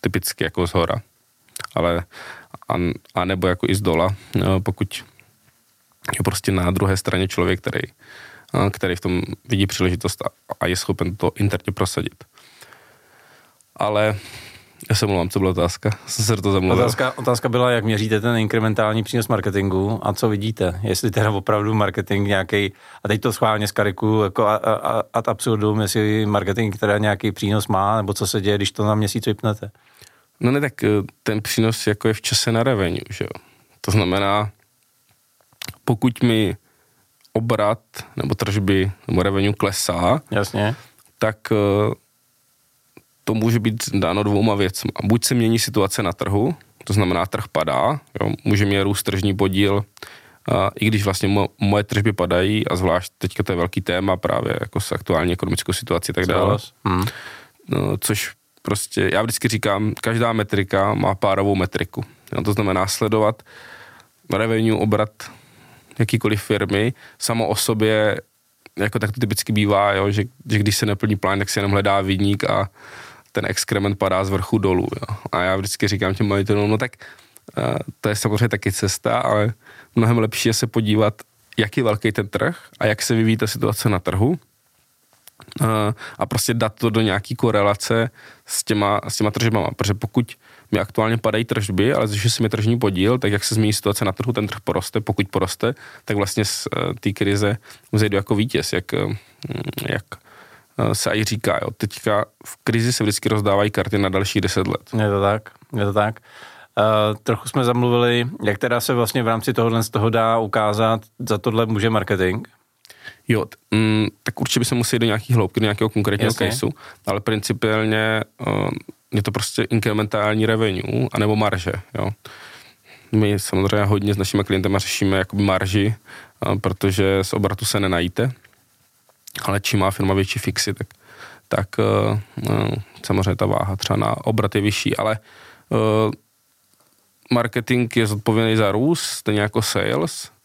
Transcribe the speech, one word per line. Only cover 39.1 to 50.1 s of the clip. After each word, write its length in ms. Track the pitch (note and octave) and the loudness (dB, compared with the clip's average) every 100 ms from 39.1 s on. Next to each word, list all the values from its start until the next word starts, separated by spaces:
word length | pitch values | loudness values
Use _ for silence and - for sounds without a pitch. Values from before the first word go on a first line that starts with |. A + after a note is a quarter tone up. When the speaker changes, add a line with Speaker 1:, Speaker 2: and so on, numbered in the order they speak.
| F2+ | 0
Speaker 1:
revenue 300 | F#2+ G2 G2+ | 2 2 0
klesá, 680 | G2+ G2 G2 - E2+ F2 C#3+ - | 0 -2 -2 -4 0 2 0 0
Speaker 2:
Jasně. 440 | G2+ G2+ G2+ G#2 - - _ _ _ | -4 -2 -2 -2 -2 -12 _ _ _
Speaker 1:
tak, 200 | A2 G#2 - | -4 -2 -2
eh, 420 | G#2+ G2+ G2+ G#2+ - _ _ _ _ _ _ _ _ _ - _ _ | 2 4 2 0 -2 _ _ _ _ _ _ _ _ _ -20 _ _
to 100 | - | -4
může 260 | A2+ A2+ A#2 | 0 2 2
být 160 | A2 A2 - | 0 -2 -2
dáno 300 | G2 F2 F#2+ | 0 2 2
dvouma 320 | G#2 G2+ A2 G2+ | 2 4 4 4
věcma. 360 | F#2+ - - - | 0 0 -6 -4
Buď 220 | G2 A#2 - | 2 2 2
se 80 | B2 | 2
mění 240 | A2+ A2+ | 2 2
situace 440 | - G#2+ G2 - | 2 0 0 0
na 100 | F#2+ | -2
trhu, 420 | F2 - G2+ C3 E3 _ _ | -2 0 2 0 -2 _ _
to 100 | - | 0
znamená, 320 | G2+ F2+ F2+ F#2 | 2 4 2 0
trh 180 | A2+ - | -4 -2
padá, 480 | - D#2 B1+ G2 D3 _ - | -2 0 2 0 -2 _ -4
jo, 120 | - - | -4 -2
může 220 | - G2+ G2+ | 0 2 2
mě 180 | G2 | 2
růst 200 | G2 G2+ | 0 0
tržní 320 | - G2 G2+ G2 | -2 0 0 2
podíl, 500 | G2 F#2 G2+ G2+ G2+ - - | 2 4 2 2 -2 -12 -20